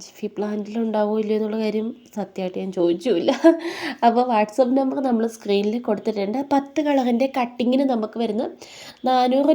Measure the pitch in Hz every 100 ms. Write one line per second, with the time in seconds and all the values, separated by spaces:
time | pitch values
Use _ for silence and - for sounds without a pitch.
0 | - - 202 - 208 214 208 226 226 214
1 | 208 220 208 214 214 220 214 214 226 -
2 | - 214 185 - 185 190 190 185 170 175
3 | 254 170 - 247 330 330 339 - 311 240
4 | 233 226 254 220 214 - 247 269 269 277
5 | 262 226 226 - 208 202 208 240 240 202
6 | 226 214 196 247 277 277 277 - 294 277
7 | 247 233 269 269 240 - 240 262 269 233
8 | 214 220 233 208 349 - - - - -
9 | 254 254 247 262 285